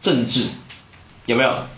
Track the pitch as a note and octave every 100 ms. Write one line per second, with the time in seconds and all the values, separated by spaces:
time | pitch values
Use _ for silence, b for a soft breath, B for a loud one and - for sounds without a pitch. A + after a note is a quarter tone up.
0 | - A#2+ A#2 B2+ - - - - - -
1 | - - - A#2+ C3 - -